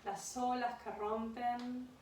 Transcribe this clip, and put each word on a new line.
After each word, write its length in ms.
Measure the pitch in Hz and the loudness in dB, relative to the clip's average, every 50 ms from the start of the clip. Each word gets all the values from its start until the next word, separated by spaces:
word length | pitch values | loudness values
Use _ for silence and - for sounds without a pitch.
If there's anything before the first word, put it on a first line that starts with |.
| - | -2
las 340 | - - - - - - | -2 -2 -2 -4 -6 -2
olas 440 | 254 247 247 247 247 247 240 240 - - | 2 4 4 4 4 4 2 0 0 -6
que 80 | 220 | -6
rompen 960 | 202 208 208 214 226 226 226 226 226 247 240 240 240 240 247 247 247 247 254 254 - - | -4 -2 0 2 2 2 0 -2 -2 -2 0 0 0 0 0 -2 -4 -4 -6 -8 -12 -18